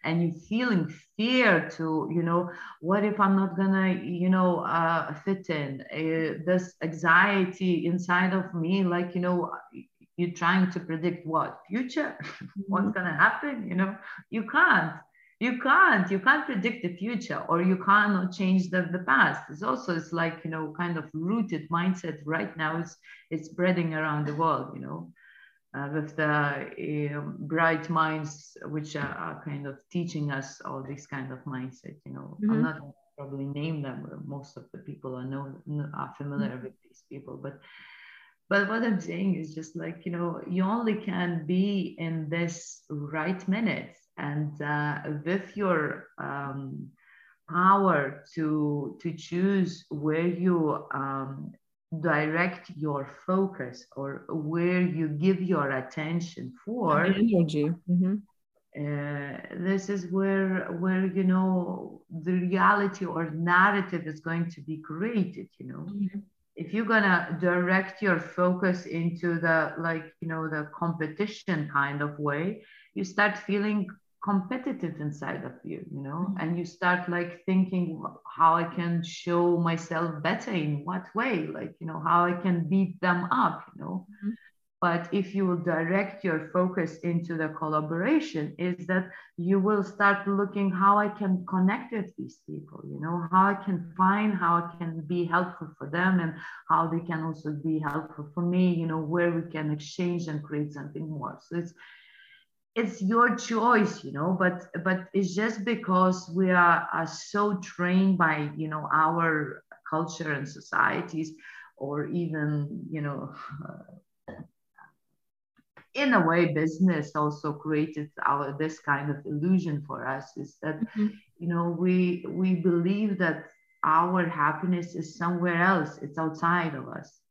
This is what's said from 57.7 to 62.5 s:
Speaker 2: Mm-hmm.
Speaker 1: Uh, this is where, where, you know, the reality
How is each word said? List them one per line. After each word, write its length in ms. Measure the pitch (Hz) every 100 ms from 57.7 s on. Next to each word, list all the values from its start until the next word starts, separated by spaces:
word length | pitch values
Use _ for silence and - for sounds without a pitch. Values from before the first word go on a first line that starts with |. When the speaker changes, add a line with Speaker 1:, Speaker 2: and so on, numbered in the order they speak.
| 170 -
Speaker 2:
Mm-hmm. 240 | 175 185 208 202 _ _ _ _ -
Speaker 1:
Uh, 600 | 147 143 143 143 139 - - -
this 300 | 180 196 190
is 180 | 202 175
where, 560 | 185 196 196 190 190 - 170
where, 260 | 185 185 190
you 180 | 185
know, 800 | 185 185 190 185 180 - - - _ 165
the 100 | 156
reality 720 | 180 180